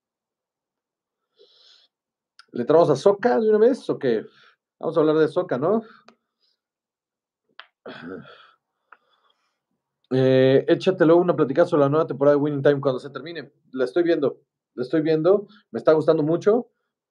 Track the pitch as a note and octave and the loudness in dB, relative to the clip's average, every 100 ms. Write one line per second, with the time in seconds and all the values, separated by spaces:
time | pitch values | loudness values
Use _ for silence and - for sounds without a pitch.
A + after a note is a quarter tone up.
0 | _ _ _ _ _ _ _ _ _ _ | _ _ _ _ _ _ _ _ _ _
1 | _ _ _ _ _ _ _ _ _ _ | _ _ _ _ _ _ _ _ _ _
2 | _ _ _ _ _ - A#2 D#3 D#3 C#3 | _ _ _ _ _ -8 0 2 2 2
3 | G3 G3+ B3 B3 A3 G#3+ A3+ A3+ - - | 0 0 0 0 0 2 2 0 -4 -6
4 | C3+ A2+ - _ _ _ _ - - D#3+ | -4 -4 -6 _ _ _ _ -12 -6 -2
5 | D#3 D3+ D3+ D3+ - B2 D#3 A3+ A3 - | 0 2 0 -2 -4 -4 -2 -4 -6 -16
6 | _ _ _ _ _ _ _ _ _ _ | _ _ _ _ _ _ _ _ _ _
7 | _ _ _ _ _ - - _ - - | _ _ _ _ _ -20 -20 _ -20 -18
8 | E2 F#2 - - _ _ _ _ _ - | -16 -16 -18 -20 _ _ _ _ _ -20
9 | _ _ _ _ _ _ _ _ _ _ | _ _ _ _ _ _ _ _ _ _
10 | - C3 C3 C3 C3 C3+ - E3+ - F#3 | -6 0 2 4 4 4 2 0 0 2
11 | D#3+ F3 F3 D3+ D#3 C3+ E3+ E3+ C#3 D3+ | 4 4 2 0 -2 0 0 2 2 0
12 | E3 C3 C#3+ D3 D3 C#3+ C#3+ C#3+ C#3 B2 | -2 0 2 2 0 0 0 0 -2 -4
13 | C#3+ C#3 D3 E3+ C3+ _ _ C3 B2+ F3+ | -8 -16 -14 -14 -16 _ _ -6 -2 0
14 | E3+ D#3+ C3+ - _ _ _ - B2 E3 | 0 0 -2 -6 _ _ _ -12 -6 -2
15 | D#3 D#3+ D#3+ G#3 G#3 _ _ A2+ C3+ D#3 | 0 0 2 0 -2 _ _ -4 0 2
16 | D3 D#3+ D3 E3+ G#3 A#3 A#3+ _ _ _ | 2 0 0 -2 0 0 -2 _ _ _
17 | _ | _